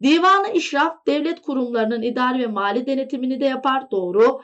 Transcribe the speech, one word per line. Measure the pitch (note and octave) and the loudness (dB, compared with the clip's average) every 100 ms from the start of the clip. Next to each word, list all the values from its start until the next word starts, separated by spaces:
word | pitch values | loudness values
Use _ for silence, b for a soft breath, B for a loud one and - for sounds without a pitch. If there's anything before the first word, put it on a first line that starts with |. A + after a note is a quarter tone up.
Divanı | C4+ E4 F#4 G4 G4+ | 2 4 6 4 2
işraf | F4+ - C#4 D#4+ - - | -2 -2 0 0 -2 -2
devlet | D4 D#4+ E4 | 0 -2 -6
kurumlarının | - C4 A#3+ A#3 A3 A#3 | -4 -4 -2 -2 -2 -2
idari | A#3 B3+ B3+ B3+ | -4 -2 0 0
ve | A#3 | -2
mali | G3+ G3+ A3+ C4 | -2 -2 -2 -2
denetimini | C4+ C4 B3+ B3+ C4 | -4 -4 -4 -4 -2
de | |
yapar. | C4+ C4 C4 C4 C4 | -2 0 -2 -2 -2
Doğru. | G3 F3+ G3 B3 C4+ | -4 0 4 2 2